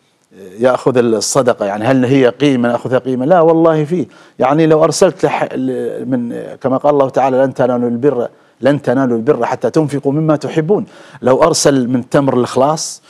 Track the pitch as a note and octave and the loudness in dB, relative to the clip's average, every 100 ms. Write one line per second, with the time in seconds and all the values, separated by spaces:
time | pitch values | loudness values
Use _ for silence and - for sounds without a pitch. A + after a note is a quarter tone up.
0 | _ _ _ F#2 F#2+ G2+ B2+ B2 C#3+ B2 | _ _ _ -20 -16 -2 0 0 0 0
1 | A#2+ G#2+ - C#3+ B2 A2+ G2+ G#2 A2+ C3+ | 2 0 0 0 0 0 -2 -4 0 0
2 | B2 C#3 B2 - D3 B2+ A#2+ A#2 A#2 B2 | 2 2 2 2 0 0 0 -2 -2 -4
3 | C3 B2+ C3 F3+ D#3+ E3 E3 D#3 D3 F3+ | -2 -4 2 4 4 4 4 2 -2 -4
4 | A#2 - - - B2+ D3+ D#3+ D#3 D#3+ - | -6 -10 -14 -2 0 2 4 4 2 2
5 | F#3 - D3 - D3+ C3 C3 B2 A#2 A2 | 0 0 -2 -2 -6 -6 -6 -4 -6 -8
6 | B2 B2+ A#2+ A#2+ G#2+ - C3 C3 D3 D3 | -6 -4 -4 -8 -12 -6 -4 0 2 2
7 | C3 C3 C3 C3 C3+ B2 B2+ A#2+ A#2+ A#2 | 2 0 0 2 0 0 -2 0 -2 0
8 | C#3+ B2 A#2 _ _ - B2+ D3 - B2+ | -2 -2 -4 _ _ -4 0 0 0 0
9 | C3 A#2 A#2 C3+ A2+ C3 A#2+ D#3+ D3 C#3 | 0 -2 0 0 -2 -2 -2 0 -2 -2
10 | C#3 D3 D#3+ D3 - D#3+ D#3 G3+ - - | -2 -2 0 -2 -2 -4 -2 -2 -4 -14
11 | - - A#2+ C3 E3 D3+ D3+ C#3 A#2+ B2+ | -20 -4 0 2 2 2 2 2 0 -2
12 | A#2 D#3 C#3 B2 A#2+ B2+ C#3 D#3 - - | -2 -2 0 0 0 0 0 0 -6 -14